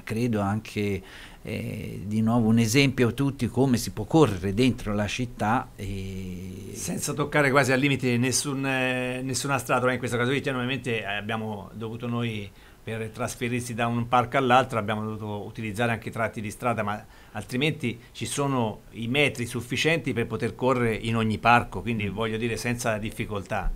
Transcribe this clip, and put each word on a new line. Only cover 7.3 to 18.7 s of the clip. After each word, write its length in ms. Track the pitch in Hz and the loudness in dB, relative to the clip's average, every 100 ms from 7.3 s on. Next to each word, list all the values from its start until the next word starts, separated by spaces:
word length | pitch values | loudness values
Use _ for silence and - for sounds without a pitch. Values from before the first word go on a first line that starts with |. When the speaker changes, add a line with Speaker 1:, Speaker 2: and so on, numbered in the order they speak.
| 151 139 | 2 6
Speaker 2:
quasi 220 | 135 127 | 6 6
al 80 | 131 | 4
limite 380 | 143 131 127 120 | 4 2 2 2
nessun, 460 | 127 120 147 135 135 | 2 0 -2 -2 -2
eh, 540 | 131 127 127 127 127 | 0 0 0 -2 -4
nessuna 340 | 131 123 139 135 | -4 -4 0 -2
strada. 340 | 123 131 127 | 2 2 2
In 60 | 123 | 0
questo 160 | 123 117 | -2 0
caso 120 | 120 | 2
qui, 140 | 139 | 2
cioè, 100 | 143 | 0
ovviamente 500 | 131 123 135 123 113 98 | -2 -2 -2 -2 -2 -2
abbiamo 640 | 101 104 113 110 104 90 | -4 -4 -4 -4 -6 -10
dovuto 340 | 107 113 117 120 | -10 -8 -6 -4
noi, 420 | 117 117 107 101 - - - | -2 -2 -4 -10 -16 -20 -16
per 280 | - 110 110 | -10 -6 -6
trasferirsi 640 | 113 120 - 120 120 120 113 | -6 -6 -4 -2 -2 -4 -2
da 100 | 117 | 0
un 200 | 120 120 | 0 2
parco 300 | 123 120 143 | 2 4 2
all'altro, 420 | 131 127 123 117 | 6 6 6 0
abbiamo 240 | 104 107 | -2 -2
dovuto 420 | 107 107 107 104 101 | -4 -6 -6 -6 -8
utilizzare 460 | 123 110 101 120 | -8 -6 -2 0
anche 180 | 113 - | 0 -4
tratti 320 | 107 107 120 | -4 -4 -4
di 80 | 104 | -8
strada, 320 | - 123 110 | -4 -2 0
ma 220 | 104 107 - - - | -2 -4 -8 -20 -12
altrimenti 680 | 107 - 131 156 156 - - - | -12 -6 0 0 0 -4 -6 -12
ci 120 | - 139 | -10 -6
sono 560 | - 139 131 113 | -2 0 2 0